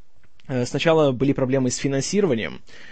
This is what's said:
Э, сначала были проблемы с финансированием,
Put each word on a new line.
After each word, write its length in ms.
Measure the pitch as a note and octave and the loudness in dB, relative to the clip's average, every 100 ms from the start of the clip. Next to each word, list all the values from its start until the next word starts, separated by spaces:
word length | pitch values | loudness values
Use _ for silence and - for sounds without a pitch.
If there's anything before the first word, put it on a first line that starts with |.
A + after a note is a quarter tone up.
| - - - - - | -16 -16 -16 -14 -6
Э, 180 | B2+ A#2+ | -4 -2
сначала 460 | C#3+ E3 D#3+ C#3+ | 0 4 6 4
были 200 | A#2+ C3+ | 4 2
проблемы 380 | C3+ B2+ C3+ B2+ | 2 2 2 0
с 60 | - | 0
финансированием, 840 | C#3 C#3 - G3 F#3+ A2+ D#2+ B1+ - - - | -2 -2 0 2 2 2 -2 -8 -14 -14 -14